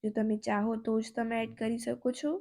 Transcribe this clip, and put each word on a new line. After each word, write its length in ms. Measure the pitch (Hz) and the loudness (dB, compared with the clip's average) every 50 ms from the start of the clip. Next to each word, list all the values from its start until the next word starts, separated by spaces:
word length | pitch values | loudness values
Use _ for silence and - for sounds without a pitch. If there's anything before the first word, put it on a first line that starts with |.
| - | -2
જો 60 | 214 | 0
તમે 280 | 214 226 214 220 214 214 | 0 2 2 2 2 0
ચાહો 380 | - - 208 208 208 226 226 | 0 0 2 2 2 2 0
તો 240 | 220 226 226 220 220 | -2 0 2 2 2
જ 40 | 220 - - | 0 0 -2
તમે 200 | - 233 226 233 226 226 | -4 -2 0 0 -2 -2
એડ 100 | 220 226 | -4 -4
કરી 220 | - 226 226 233 233 | -4 -2 -2 0 -2
શકો 340 | 233 240 240 247 - 254 | -2 -4 -4 0 0 -2
છો. 200 | 247 - - 294 320 381 | -2 0 -2 -2 -2 -2